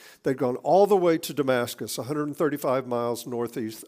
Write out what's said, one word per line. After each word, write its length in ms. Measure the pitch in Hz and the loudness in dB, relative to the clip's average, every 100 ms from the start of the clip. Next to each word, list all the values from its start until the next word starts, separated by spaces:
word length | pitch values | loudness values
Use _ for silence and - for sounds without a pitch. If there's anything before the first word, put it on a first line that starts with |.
| - - | -20 -6
They'd 160 | - 135 | -4 0
gone 180 | 127 127 | -2 -2
all 300 | - 175 202 | 2 6 6
the 100 | 202 | 6
way 220 | 175 160 | 4 2
to 160 | - | -2
Damascus, 640 | 143 135 127 120 - 113 - | -2 0 2 0 -6 -8 -8
a 60 | |
hundred 220 | 120 151 147 | -6 -4 -6
and 100 | 143 | -2
thirty-five 500 | 156 143 151 131 123 | -2 0 0 -2 -2
miles 380 | 120 120 117 - | -2 -2 -4 -6
northeast 580 | 120 117 135 110 107 | -6 -6 -6 -8 -10